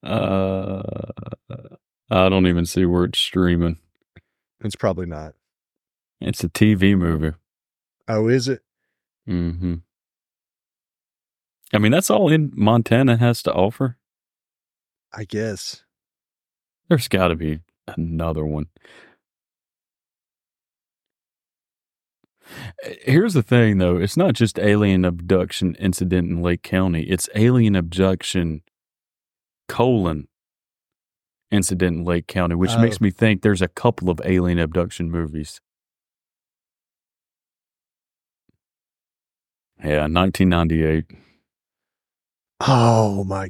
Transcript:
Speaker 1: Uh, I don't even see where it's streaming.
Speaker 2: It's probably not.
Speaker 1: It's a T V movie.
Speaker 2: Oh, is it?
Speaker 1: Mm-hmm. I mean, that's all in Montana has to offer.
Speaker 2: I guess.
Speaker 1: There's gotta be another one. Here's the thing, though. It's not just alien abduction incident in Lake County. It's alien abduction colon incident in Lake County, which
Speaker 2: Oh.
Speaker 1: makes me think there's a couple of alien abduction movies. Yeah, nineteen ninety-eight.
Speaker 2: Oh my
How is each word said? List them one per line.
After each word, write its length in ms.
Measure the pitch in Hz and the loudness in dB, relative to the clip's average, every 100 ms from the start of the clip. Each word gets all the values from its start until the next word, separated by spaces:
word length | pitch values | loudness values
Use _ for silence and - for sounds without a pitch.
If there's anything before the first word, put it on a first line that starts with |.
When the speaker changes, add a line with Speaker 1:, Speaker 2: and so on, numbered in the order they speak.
Speaker 1:
Uh, 800 | - - - 95 95 95 95 95 - - - - - - _ - - - _ _ _ | -6 -2 0 0 -2 -2 -6 -8 -8 -10 -10 -12 -14 -16 _ -18 -18 -20 _ _ _
I 180 | 101 95 | 2 4
don't 180 | 95 92 | 4 2
even 200 | 85 85 | 2 0
see 180 | - | 0
where 200 | 90 87 | 0 2
it's 140 | 87 - | 0 -2
streaming. 600 | - 92 90 85 85 80 _ _ _ _ _ _ _ _ | -4 0 2 2 0 -4 _ _ _ _ _ _ _ _
Speaker 2:
It's 160 | 104 - | -12 -4
probably 300 | 107 90 87 | -4 -2 -6
not. 280 | 78 78 - _ _ _ _ _ _ _ _ | -10 -14 -18 _ _ _ _ _ _ _ _
Speaker 1:
It's 220 | - - | -8 -6
a 40 | 85 | -6
T 260 | - 107 | 2 2
V 200 | 101 95 | 4 4
movie. 380 | 101 85 80 78 78 _ _ _ _ _ _ - | 2 0 -2 -4 -6 _ _ _ _ _ _ -6
Speaker 2:
Oh, 200 | 110 110 | -2 0
is 200 | 131 123 | 0 0
it? 140 | 127 _ _ _ _ _ _ - | -6 _ _ _ _ _ _ -6
Speaker 1:
Mm-hmm. 460 | 90 85 85 90 85 - _ _ _ _ _ _ _ _ _ _ _ _ _ _ _ _ _ _ | -4 -4 -4 -6 -6 -10 _ _ _ _ _ _ _ _ _ _ _ _ _ _ _ _ _ _
I 60 | 107 | 0
mean, 140 | 107 | 2
that's 180 | 151 - | 2 2
all 200 | 220 175 | 2 4
in 220 | 156 147 | 2 0
Montana 600 | - 104 117 113 120 135 113 | 0 2 4 4 2 4 4
has 260 | 120 117 | 2 0
to 80 | - | -2
offer. 440 | 87 98 - 135 - _ _ _ _ _ _ _ _ _ _ _ | 0 0 0 -6 -6 _ _ _ _ _ _ _ _ _ _ _
Speaker 2:
I 120 | - | -16
guess. 600 | 107 107 110 98 - - _ _ _ _ _ _ _ _ _ _ _ | -8 -6 -6 -6 -12 -16 _ _ _ _ _ _ _ _ _ _ _
Speaker 1:
There's 200 | 160 - | 0 2
gotta 280 | 95 90 82 | 2 2 0
be 240 | 80 78 - _ - | -4 -6 -10 _ -14
another 580 | - 82 80 82 78 | -8 -6 -4 -4 -4
one. 220 | 76 76 76 _ _ - - _ _ _ _ _ _ _ _ _ _ _ _ _ _ _ _ _ _ _ _ _ _ _ _ _ _ _ _ _ _ _ _ _ _ - 113 - | -4 -6 -8 _ _ -20 -20 _ _ _ _ _ _ _ _ _ _ _ _ _ _ _ _ _ _ _ _ _ _ _ _ _ _ _ _ _ _ _ _ _ _ -20 -18 -18
Here's 520 | - - - 147 226 | -18 -10 0 2 2
the 100 | 165 | 0
thing, 340 | - 120 113 98 | 2 2 4 4
though. 180 | 90 90 | 2 0
It's 200 | 101 - | 0 0
not 180 | 107 | 0
just 240 | - 110 - | 2 0 0
alien 460 | 104 104 104 92 | 2 4 4 2
abduction 720 | 92 85 87 95 90 - 92 - | 0 -2 0 0 0 -2 -4 -2
incident 520 | 95 - 92 90 87 | -2 -2 0 0 0
in 120 | 85 | -2
Lake 220 | 87 87 | -2 -2
County. 400 | - 95 92 82 | -2 -2 0 -2
It's 240 | - 92 - 104 | -2 -4 -4 2
alien 400 | 117 127 110 98 | 4 4 4 2
abduction 840 | 85 90 95 92 - 92 85 76 - _ _ _ _ _ _ _ _ _ - | 0 0 0 0 -4 -4 -2 -6 -12 _ _ _ _ _ _ _ _ _ -10
colon 580 | - 123 117 90 78 67 _ _ _ _ _ _ _ _ _ _ _ _ | 0 2 2 0 -4 -8 _ _ _ _ _ _ _ _ _ _ _ _
incident 480 | 104 90 90 90 82 | -2 0 0 -2 -2
in 60 | |
Lake 220 | 85 87 - | -2 -2 -2
County, 280 | 95 87 85 | -4 -2 0
which 160 | 92 | 0
Speaker 2:
Oh. 80 | 117 | 2
Speaker 1:
makes 200 | 113 104 | 2 2
me 100 | 104 | -2
think 320 | - 110 98 | 2 2 2
there's 200 | 107 95 | 2 2
a 60 | 90 | -2
couple 420 | - 123 - 90 | 0 0 0 -2
of 100 | 80 | -2
alien 340 | - 92 87 85 | 0 2 2 0
abduction 520 | 80 87 87 - 85 | 0 -2 -4 -6 -6
movies. 500 | 85 80 78 76 - _ _ _ _ _ _ _ _ _ _ _ _ _ _ _ _ _ _ _ _ _ _ _ _ _ _ _ _ _ _ _ _ _ _ _ _ _ _ _ _ _ _ | -4 -6 -8 -12 -14 _ _ _ _ _ _ _ _ _ _ _ _ _ _ _ _ _ _ _ _ _ _ _ _ _ _ _ _ _ _ _ _ _ _ _ _ _ _ _ _ _ _
Yeah, 240 | 76 76 76 | -4 -2 0
nineteen 420 | 85 95 - 95 | 0 0 2 2
ninety-eight. 560 | 87 82 80 78 80 80 - _ _ _ _ _ _ _ _ _ _ _ _ _ _ | 4 2 0 0 0 -4 -14 _ _ _ _ _ _ _ _ _ _ _ _ _ _
Speaker 2:
Oh 640 | - 127 117 113 107 98 | 0 4 4 4 2 -2
my 240 | 95 95 | -4 -6